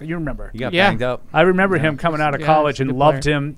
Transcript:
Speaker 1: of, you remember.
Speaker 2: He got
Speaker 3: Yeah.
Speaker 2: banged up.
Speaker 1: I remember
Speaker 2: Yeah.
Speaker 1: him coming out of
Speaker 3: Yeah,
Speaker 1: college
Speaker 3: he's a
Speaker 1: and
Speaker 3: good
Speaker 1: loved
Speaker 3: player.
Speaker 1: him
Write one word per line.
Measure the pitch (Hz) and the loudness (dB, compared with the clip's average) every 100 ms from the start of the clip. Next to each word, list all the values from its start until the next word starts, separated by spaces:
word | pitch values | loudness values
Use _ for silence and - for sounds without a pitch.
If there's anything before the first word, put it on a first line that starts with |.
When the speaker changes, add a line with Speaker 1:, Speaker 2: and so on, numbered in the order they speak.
Speaker 1:
of, | 156 | -8
you | 170 | -6
remember. | 147 113 - | -6 -8 -10
Speaker 2:
He | 110 | -8
got | 127 | -4
Speaker 3:
Yeah. | 175 196 | 2 2
Speaker 2:
banged | 110 | 2
up. | 123 120 - | -2 -4 -2
Speaker 1:
I | 151 | 2
remember | 175 185 190 170 | 4 4 2 2
Speaker 2:
Yeah. | |
Speaker 1:
him | 156 143 | 0 0
coming | 170 151 | -2 0
out | 151 139 | -2 0
of | |
Speaker 3:
Yeah, | 156 | 2
Speaker 1:
college | 156 147 135 | 2 2 0
Speaker 3:
he's | |
a | |
Speaker 1:
and | 135 | -2
Speaker 3:
good | 131 | 2
Speaker 1:
loved | 147 135 | 2 4
Speaker 3:
player. | 143 147 | 0 -2
Speaker 1:
him | 143 | -4